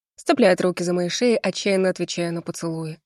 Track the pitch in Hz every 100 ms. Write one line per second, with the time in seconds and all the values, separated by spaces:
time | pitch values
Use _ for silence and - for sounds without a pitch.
0 | _ _ - 302 202 185 185 175 175 175
1 | 175 - 247 226 190 - 208 190 185 180
2 | 175 - 170 170 170 - 170 160 160 160